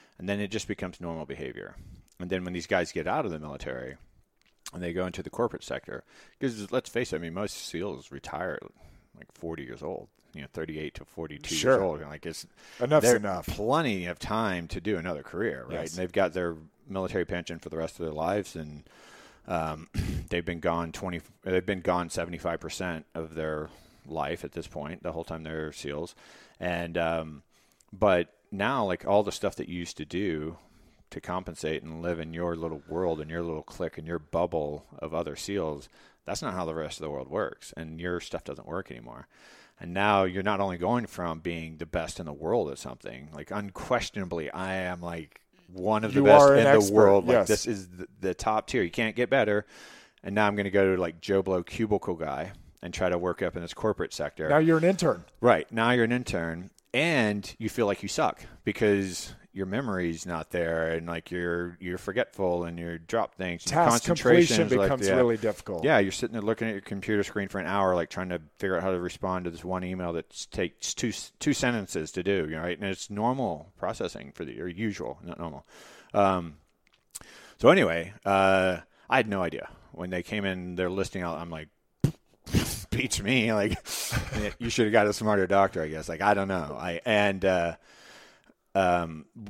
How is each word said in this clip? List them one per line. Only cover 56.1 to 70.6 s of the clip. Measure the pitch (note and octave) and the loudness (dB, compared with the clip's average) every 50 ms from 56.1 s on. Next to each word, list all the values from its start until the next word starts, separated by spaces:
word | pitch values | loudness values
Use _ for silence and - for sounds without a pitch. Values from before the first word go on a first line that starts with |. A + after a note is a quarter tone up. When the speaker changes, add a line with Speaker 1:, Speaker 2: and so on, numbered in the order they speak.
Speaker 1:
intern, | A#2+ B2 B2 - - F2+ E2 E2 E2 E2+ F2+ F#2+ _ _ _ _ - | 2 0 -2 -2 -4 -4 -2 -4 -6 -8 -10 -14 _ _ _ _ -2
and | B2 D3+ E3+ E3 C#3 A#2 G#2+ G#2 G#2 F#2+ - - - | 0 0 2 2 2 2 2 0 -2 -4 -10 -10 -6
you | A2 G#2+ | -6 -4
feel | - - A#2 G2+ | 0 0 0 0
like | G2 - - | 0 -2 -4
you | G2 | -6
suck | - - D#3 G#2 - - - - - - - | -2 0 0 0 0 -4 -10 -20 -16 -8 -4
because | - G2+ - A#2 G#2+ G2+ G2+ G2 F#2+ F2+ - - - - - - - - | -4 -2 2 4 4 6 4 2 0 -4 -8 -10 -12 -14 -18 -20 -14 -8
your | F#2+ F#2+ F#2 | -8 -6 -4
memory's | G2 A#2+ C#3 A#2+ G2+ F#2 F2+ E2+ E2 D#2+ - | -4 -4 -4 -2 -2 -2 -2 -2 -2 -4 -6
not | F2+ F2 D#2+ D#2 - | -6 -6 -6 -6 -4
there, | - F2+ E2+ E2 E2 E2 E2 D#2+ | -4 -2 -2 0 0 0 0 0
and, | E2 E2 E2 E2+ | -2 -2 -4 -4
like, | E2+ E2 - - | -8 -8 -8 -6
you're, | F2 F2+ F2 F2 E2+ F2 F2 F2 F2 - | -6 -4 -2 -2 -2 -2 -2 -4 -8 -10
you're | F#2 F2+ F2 F#2 | -8 -8 -8 -6
forgetful, | - - F#2+ A2+ A#2+ - - - G2 F2+ F2 F2 F2 | -6 -6 -2 -2 -2 -4 -2 -2 0 0 0 0 -2
and | E2+ E2+ E2+ | -4 -6 -8
you | E2+ E2+ E2+ E2 | -8 -8 -8 -10
drop | E2 - - A#2 A2 - _ | -8 -4 -2 -2 -2 -2 _
things. | - F#2 F2+ F2 E2+ - | -6 -6 -6 -6 -6 -6
And | - | -2
Speaker 2:
Task | C#3 D#3+ E3+ D#3 A#2 A#2 - | 2 4 6 6 6 4 4
Speaker 1:
concentration | - F3 D#3+ - B2 E3 F3 F3 D#3 B2 G#2+ | 2 0 2 6 8 10 10 8 8 6 4
Speaker 2:
completion | - | 4
Speaker 1:
is, | - B2+ A2 | 4 4 4
like, | G2 C3 | 4 4
Speaker 2:
becomes | C#3 C3 G#2 G2 | 2 2 2 4
Speaker 1:
yeah. | F#2+ | 4
Speaker 2:
really | F2+ B2+ A#2+ A#2 G#2+ | 6 6 4 4 2
difficult. | A2+ A2 G#2 - - - G2+ E2+ D#2+ | 0 -2 -4 -4 -6 -8 -6 -2 2
Speaker 1:
Yeah, | C#3 D#3 A2+ | 4 6 6
you're | G2 F#2+ | 4 4
sitting | F#2 - - A2+ G#2+ | 0 -2 -4 -4 -4
there | A#2 | -2
looking | G2+ G#2 A2+ - A#2 A2+ | -2 -2 -2 0 -2 -4
at | G#2+ | -4
your | G2 | -6
computer | - - G#2 G2 F#2+ - G#2+ G#2 G2 | -8 -8 -8 -6 -2 0 2 2 2
screen | - - G#2+ G2 F#2+ | 0 -2 -4 -4 -4
for | - G2 | -4 -4
an | F2+ D#2+ | -4 0
hour, | F#2+ G2+ G2 F#2 F#2 | 2 4 4 4 4
like, | F2 E2 - | 4 2 -2
trying | - - F#2 F#2 | -4 -6 -6 -4
to | F2+ F2 D#2 D2+ _ - | -4 -6 -8 -10 _ -6
figure | - G2 F#2 | -2 -2 0
out | E2+ | 0
how | F2 F#2+ | 0 0
to | F#2+ F2+ | 0 0
respond | F2 F2 - - - F#2+ F#2 F#2 F2+ | -2 -4 -6 -4 -4 -2 -2 -2 -4
to | F2+ | -6
this | E2 E2 - | -8 -8 -8
one | F2+ F#2 F#2 F2+ | -6 -4 -4 -4
email | F2+ F#2 F#2 F2+ F2 E2 | -4 -6 -4 -4 -4 -4
that | E2+ - _ | -4 -6 _
s-, | - - - - | -12 -16 -14 -8
takes | - - | -4 -4